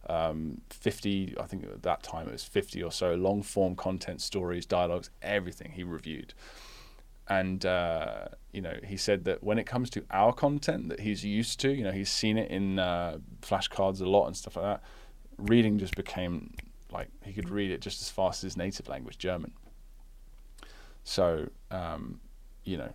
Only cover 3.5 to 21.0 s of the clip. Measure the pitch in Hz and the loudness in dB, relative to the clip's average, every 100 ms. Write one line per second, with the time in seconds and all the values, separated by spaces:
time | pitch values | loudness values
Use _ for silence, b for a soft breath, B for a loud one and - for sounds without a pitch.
3.5 | - 95 87 92 92 - 80 - 98 90 | 2 2 2 -2 -2 -4 -6 -4 -2 -2
4.5 | 87 85 90 87 87 85 - 85 104 90 | -2 0 2 4 0 -4 -10 -2 0 -2
5.5 | - 87 85 87 80 78 78 - - B | -8 -12 -10 -6 -6 -6 -8 -10 -14 B
6.5 | B B B B B - - - 98 95 | B B B B B -20 -20 0 2 2
7.5 | 92 92 92 87 82 76 53 50 - - | 0 2 4 4 0 -2 -6 -10 -14 -12
8.5 | - 87 - 95 98 - 101 90 92 101 | -8 -6 -8 -8 -4 2 4 4 0 2
9.5 | 107 - 123 123 - - 95 110 120 147 | 2 2 -2 -2 -4 -2 6 6 8 2
10.5 | 143 - 160 - - 107 98 104 104 117 | 2 0 0 -2 -4 -2 -2 0 2 0
11.5 | - 135 139 101 95 98 - 110 107 107 | 2 2 2 0 0 0 2 4 4 2
12.5 | 95 98 95 90 87 87 78 - - - | 0 2 2 2 2 0 -4 -10 -14 0
13.5 | 95 - - 95 95 92 101 60 92 - | 0 0 2 2 4 6 8 6 0 -8
14.5 | - 98 104 B B B B - - 101 | -2 -2 -2 B B B B -18 -8 6
15.5 | 120 110 104 95 - - - 90 87 - | 8 8 4 0 -4 -4 -4 -2 -4 -6
16.5 | - - - - - - - - 98 90 | -14 -16 -18 -12 -8 -8 -12 -10 -6 -2
17.5 | 101 98 87 101 - - - 95 - 95 | 0 0 -2 -4 -6 -6 2 2 2 -6
18.5 | 90 90 - - 67 62 - 90 90 80 | -2 -4 -4 -8 -8 -10 -6 -2 -2 -4
19.5 | - - - - - - - - - - | -12 -20 -20 -20 -20 -20 -20 -20 -20 -20
20.5 | - B B B B | -18 B B B B